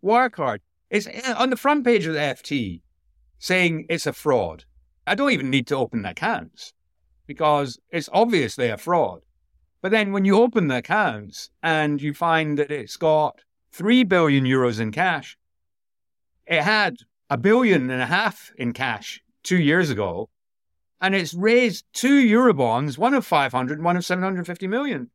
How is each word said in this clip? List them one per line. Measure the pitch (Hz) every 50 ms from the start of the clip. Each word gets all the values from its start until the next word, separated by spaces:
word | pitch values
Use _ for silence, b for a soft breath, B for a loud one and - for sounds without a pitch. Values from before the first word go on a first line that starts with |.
| -
Wirecard | 185 220 240 254 254 - - 156 131 110 107 _ _ _ _ _ _
is | - 208 202 - - - 240 262 233
on | - 240 254
the | 254
front | - - 277 294 302 254
page | 247 240 214 170
of | 160 160
the | 147
F | 151 143 131 - -
T | - 135 139 120 95 87 85 _ _ _ _ _ _ _ _ _ _ _ _
saying | - - 190 185 180 170 165 156 - -
it's | 175 165 -
a | 151 123
fraud. | - - 151 139 120 98 85 80 80 - _ _ _ _ _ _ _ _
I | - 190
don't | 208 277 285
even | 254 156 131 135
need | 131 139 123
to | - 143
open | 139 127 110 - 117 101
accounts | 92 85 - - - 226 117 82 80 _ - - - _ _ _ _ _ _ _ _ _ _ _
because | _ 143 - 160 151 151 147 143 131 120 - _ _
it's | - 170 147 -
obviously | - 180 226 233 226 175 139 110 - - 123 117
a | 110 101
fraud. | - - 175 170 147 98 90 82 _ _ _ _ _ _ _ _ _ _ _ _ -
But | 185
then | 202 220 214 196 196
when | 202 190
you | 196 196 202
open | 233 247 226 233 180 147
the | 131 123
accounts | 120 - 170 214 208 170 117 107 104 98 - - - - _ _ -
and | 165 160 156 151 151 147 143
you | 139 151 147
find | - 175 170 165 160 160 156 147 143
that | 147 143
it's | 151 143 117 - -
got | - 170 160 156 156 151 135 - _ _ _ _ _ _ _
three | _ - 269 214 233 254 254
billion | 190 190 180 170 156 139 139 131
euros | 127 131 131 127 123 117 104
in | 117 110
cash, | 107 139 175 185 170 147 139 - - _ _ _ _ _ _ _ _ _ _ _ _ _ _ _ _ _ _ _ _ _ _
it | - 170 165 147
had | 175 214 214 208 180 147 - - _ _ _ _ _
a | 143
billion | 120 120 196 220 247 254 226 190 156 127 127
and | 131 127
a | 127
half | 117 165 185 214 214 - - - - _
in | - 135 120 113
cash | - 127 131 113 104 - - - - _ _ _ _ _
two | - 180 180
years | 160 143 151 175 180 151
ago, | 131 101 104 95 85 90 110 - _ _ _ _ _ _ _ _ _ _ _ _ _ _ -
and | 190 190
it's | 196 175 147 -
raised | 175 185 220 233 247 254 233 180 - - _ _
two | - - 254 277 285 269
Eurobonds, | 233 208 226 254 247 202 139 131 117 110 123 139 151 131
one | 123 185 247 277
of | 269 220
five | - - 151 139 131 127
hundred, | 131 127 127 151 151 165
one | 170 175 180
of | 175
seven | - 180 180 180
hundred | 190 196 180 170
fifty | 160 180 170 190
million. | 185 202 240 285 285 226 143 123 240 _